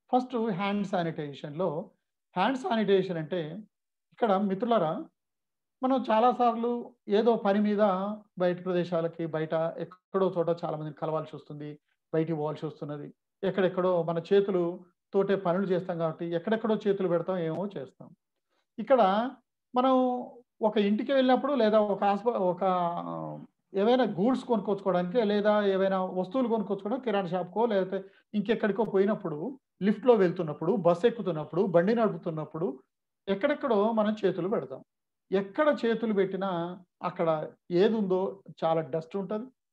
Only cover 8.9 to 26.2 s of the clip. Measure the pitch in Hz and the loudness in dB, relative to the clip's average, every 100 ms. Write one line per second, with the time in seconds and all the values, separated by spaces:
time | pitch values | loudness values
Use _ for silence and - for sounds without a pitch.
8.9 | 175 165 165 165 156 156 160 165 - 165 | -2 -2 -4 -4 -4 -2 -2 -2 -4 -10
9.9 | - _ 196 185 180 165 165 165 151 156 | -14 _ 0 0 2 0 0 -4 -6 -8
10.9 | 143 160 156 131 143 - 147 147 147 _ | -8 -4 -4 -6 -12 -14 -12 -12 -14 _
11.9 | _ _ 160 160 160 151 151 160 - 147 | _ _ -2 0 -2 -4 -4 -8 -8 -10
12.9 | 147 147 - _ _ 190 190 185 180 180 | -10 -12 -18 _ _ -2 2 2 2 0
13.9 | 175 165 170 165 196 196 185 170 180 - | 2 0 -4 2 4 4 2 0 -4 -12
14.9 | _ _ 196 196 190 180 180 196 180 175 | _ _ 0 2 2 2 0 0 0 -2
15.9 | 170 165 156 170 170 170 220 220 214 214 | -2 -2 -2 -4 -4 -2 -2 0 0 0
16.9 | 196 185 170 170 185 160 160 202 185 - | 0 0 0 -2 -4 -4 -4 -6 -8 -14
17.9 | - - - _ _ _ _ _ - 220 | -16 -20 -20 _ _ _ _ _ -8 2
18.9 | 262 190 202 247 262 _ _ _ 247 262 | 4 6 2 -2 -6 _ _ _ 0 4
19.9 | 262 254 247 240 - _ - 214 214 202 | 4 2 0 -8 -16 _ -2 0 2 2
20.9 | 214 254 269 254 254 277 277 214 214 208 | 2 2 2 4 4 2 2 4 4 4
21.9 | 196 202 202 233 226 180 175 190 180 175 | 2 0 0 0 0 0 0 0 0 0
22.9 | 175 170 165 156 151 - _ _ 196 208 | -4 -6 -8 -8 -10 -16 _ _ 0 4
23.9 | 254 226 156 220 254 - 226 202 196 196 | 4 2 2 0 0 0 -2 0 -2 0
24.9 | 175 180 240 208 208 208 208 202 190 190 | 0 0 0 2 2 2 2 2 2 2
25.9 | 190 185 185 | 0 -2 -4